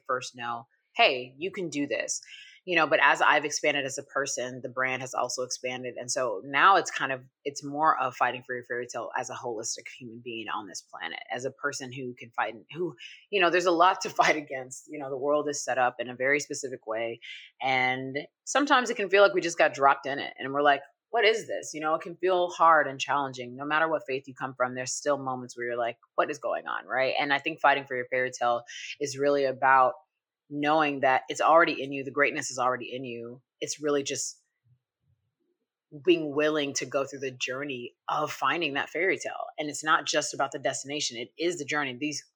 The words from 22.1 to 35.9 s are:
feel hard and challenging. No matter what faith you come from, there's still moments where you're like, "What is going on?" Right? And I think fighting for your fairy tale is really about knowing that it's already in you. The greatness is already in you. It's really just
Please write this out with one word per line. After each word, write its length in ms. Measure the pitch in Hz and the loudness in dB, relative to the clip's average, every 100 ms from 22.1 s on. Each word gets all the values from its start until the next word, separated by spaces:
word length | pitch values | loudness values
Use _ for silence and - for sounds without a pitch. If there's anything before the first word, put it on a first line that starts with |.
| 170 | -4
feel 340 | 180 180 175 | 0 2 2
hard 360 | 175 165 156 139 | 4 8 8 4
and 140 | 135 | -2
challenging. 560 | - 139 135 127 120 127 | -2 -2 -2 -6 -10 -8
No 80 | |
matter 240 | 143 151 160 | -2 0 2
what 140 | 151 - | 0 -2
faith 220 | 131 139 | -6 -8
you 60 | |
come 200 | 127 135 | -10 -8
from, 200 | 135 123 | -2 -2
there's 180 | 127 127 | -2 -6
still 240 | - 143 139 | -2 0 0
moments 400 | 135 127 123 120 | -2 -6 -8 -8
where 100 | 120 | -4
you're 120 | 120 | -2
like, 180 | 117 - _ - | -4 -6 _ -2
"What 140 | 175 | -2
is 80 | 143 | -2
going 280 | 113 80 - | -4 -4 -4
on?" 200 | 57 92 | -8 -4
Right? 280 | 120 131 - | 0 0 0
And 140 | 143 | 0
I 60 | 143 | 0
think 200 | 160 156 | -2 2
fighting 280 | 147 139 131 | 4 4 0
for 100 | 127 | -6
your 100 | 123 | -2
fairy 240 | 127 127 123 | -2 -2 0
tale 260 | 120 120 - - - - | 0 0 -4 -12 -12 -6
is 180 | 143 131 | -6 0
really 280 | 143 143 135 | 2 4 2
about 480 | 127 131 135 127 - _ _ _ _ - | 4 6 8 6 2 _ _ _ _ -10
knowing 460 | 147 147 160 147 139 | -2 2 4 2 2
that 240 | 135 131 - | 4 4 0
it's 120 | 143 | 0
already 400 | 110 160 170 - | 6 8 6 2
in 120 | 135 | -6
you. 100 | 139 | -6
The 80 | 135 | -4
greatness 400 | 143 139 143 131 | 0 2 0 -6
is 80 | 131 | -2
already 340 | 123 123 120 | -2 -2 -6
in 120 | 123 | -10
you. 360 | 131 117 117 131 _ _ | -8 -10 -12 -14 _ _
It's 200 | 151 - | -10 -4
really 220 | 147 147 | -2 0
just 340 | 139 135 - - _ _ _ _ _ _ _ _ _ _ _ _ _ _ _ | -2 -6 -8 -12 _ _ _ _ _ _ _ _ _ _ _ _ _ _ _